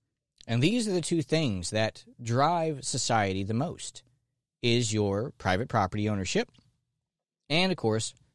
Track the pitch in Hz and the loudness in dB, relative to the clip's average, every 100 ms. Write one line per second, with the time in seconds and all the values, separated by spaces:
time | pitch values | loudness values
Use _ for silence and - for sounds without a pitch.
0 | _ _ _ _ - 117 156 247 214 151 | _ _ _ _ -4 2 2 2 0 -2
1 | - 170 - 160 143 95 87 107 110 - | 0 -2 0 0 0 -2 -2 -2 -2 -4
2 | - - 117 120 147 175 160 139 - 131 | -18 -12 -2 2 2 2 0 -4 -4 -4
3 | - 113 98 95 98 113 139 - - - | 0 2 2 0 -2 -2 -4 -6 -14 -16
4 | _ _ _ _ _ _ 120 117 113 107 | _ _ _ _ _ _ 2 2 2 0
5 | 101 98 120 - 98 92 131 113 92 107 | 0 0 -4 -4 0 0 0 0 0 0
6 | 104 101 92 - - _ _ _ _ _ | -2 -2 -2 -2 -2 _ _ _ _ _
7 | _ _ _ _ - 156 190 175 113 107 | _ _ _ _ -2 0 2 0 0 0
8 | - - _ | -2 -10 _